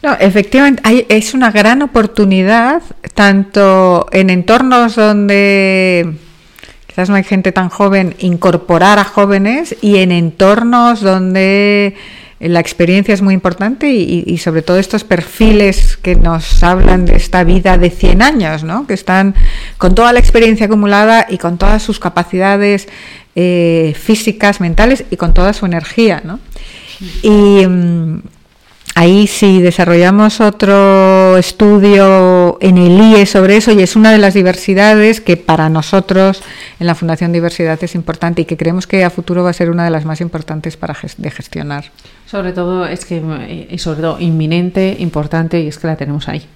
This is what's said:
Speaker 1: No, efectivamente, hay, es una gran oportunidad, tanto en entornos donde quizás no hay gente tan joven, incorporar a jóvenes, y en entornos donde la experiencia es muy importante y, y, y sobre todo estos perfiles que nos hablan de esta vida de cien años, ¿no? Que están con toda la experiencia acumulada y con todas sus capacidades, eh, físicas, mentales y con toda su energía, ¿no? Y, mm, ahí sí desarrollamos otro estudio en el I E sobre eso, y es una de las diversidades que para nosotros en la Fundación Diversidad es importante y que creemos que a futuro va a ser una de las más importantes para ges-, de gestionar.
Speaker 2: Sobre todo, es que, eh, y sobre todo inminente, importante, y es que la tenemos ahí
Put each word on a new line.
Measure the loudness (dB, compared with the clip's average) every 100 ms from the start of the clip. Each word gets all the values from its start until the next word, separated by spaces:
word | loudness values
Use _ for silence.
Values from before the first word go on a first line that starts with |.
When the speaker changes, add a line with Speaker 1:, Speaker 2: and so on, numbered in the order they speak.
Speaker 1:
No, | -2 0
efectivamente, | 0 0 0 2 2 0
hay, | 0 0 0
es | -2 -2
una | -2 0
gran | 0 0 0
oportunidad, | 0 -2 -2 0 0 0 0 0 0 -2 -6 -18 -14
tanto | 0 2 2 0 0 2 2 2 0 -2
en | -2 0
entornos | -2 0 0 2 0 0
donde | 0 0 0 0 0 0 0 0 0 0 -2 -4 -8 -18 _ _ -20 -20 -20 _
quizás | -8 -2
no | -2
hay |
gente | -2 -2 0
tan | 0 -2
joven, | -2 0 0 -2 -4
incorporar | -4 -2 -2 -2 -2 0 2 2
a |
jóvenes, | 0 -2 0 0 -2 -4 -6 -4
y | 0 2
en | 2
entornos | 0 -2 0 2 2 0 2 0 0
donde | -2 -2 -2 -2 0 0 0 0 -2 -6 -20 -20 -20 _
la | -4 -2
experiencia | -4 -2 0 0 0
es | 0
muy | 0
importante | 0 -2 -4 -6 -4 -2
y, | -2 -2 -4 -4
y, |
y | -6
sobre | -4 -4
todo | -2 -2
estos | -2 -6
perfiles | -4 -4 -4 0 2 4 2 2 2 2
que | 0 2
nos | 2 0 2 4
hablan | 4 4 4 4 4
de | 2
esta | 2 0
vida | 2 2 4 2
de | 2
cien | 2 2 4
años, | 4 0 -2 -6
¿no? | -6 -8 -6
Que |
están | -8 -2 0 0 4 2 2 -10 -4
con | 0
toda | 2 4
la | 4
experiencia | 4 4 4 2 0
acumulada | 0 0 2 2 2 0
y | -4
con | -6 0
todas | 2 2
sus | -2 -6
capacidades, | -4 -6 -4 -2 -2 0 0 -2 -6 -20 -20 -20 _
eh, | -4 -2 0 0 0 -2 -4
físicas, | -2 -2 -2 -2 -2 -2
mentales | -2 0 2 0 -4
y | -8
con | 2
toda | 2 2
su | -2 -4
energía, | -6 -6 -2 0 -2
¿no? | -8 -16 -16 -20 -20 -20 -20 -18 -14 -4
Y, | 2 4 4 4 2
mm, | 0 -2 -2 -4 -8 -14 _ _ _ _ _ -8 0
ahí | 2 4 2
sí | 2 2 4
desarrollamos | 2 0 0 2 2 2 0 2
otro | -2 0 0 2 4 4 4 4 4 2
estudio | 0 0 4 4 4 4 4 4 4 4 2 0
en | 2 4
el | 4 6
I | 6 6
E | 4
sobre | 2 2 2
eso, | 2
y | 2
es | 2
una | 4 4
de | 4
las | 2
diversidades | 2 0 -2 -4 0 2 4 2 0
que | -2 -2
para | 0 -2 0
nosotros | -2 0 -2 0 0 0 -2 -10 -20 -20 -8
en | -6
la |
Fundación | -4 -4 -4 -4
Diversidad | -2 -4 -4 -6 -4
es | -6
importante | -8 -8 -6 -6 -4
y | -6
que | -4
creemos | -4 -4 -4
que | -2
a | -2
futuro | -4 -6 -4
va | -4
a |
ser | -2 -4
una | -2
de | -4
las | -4 -6
más | -8
importantes | -8 -10 -12 -10 -12 -12
para | -12
ges-, | -12 -16 -12
de | -12
gestionar. | -12 -14 -12 -10 -12 -14 _ _ _
Speaker 2:
Sobre | _ -10 -8
todo, | -6 -6 -6 -6
es | -10
que, | -10 -10
eh, | -8 -10 -12 -16 -14
y | -12
sobre | -10 -6
todo | -8 -6
inminente, | -4 -4 -2 -4 -4 -4 -4 -4
importante, | -8 -8 -6 -6 -4 -4
y | -6
es | -8
que | -10
la | -8
tenemos | -8 -8 -8
ahí | -12 -14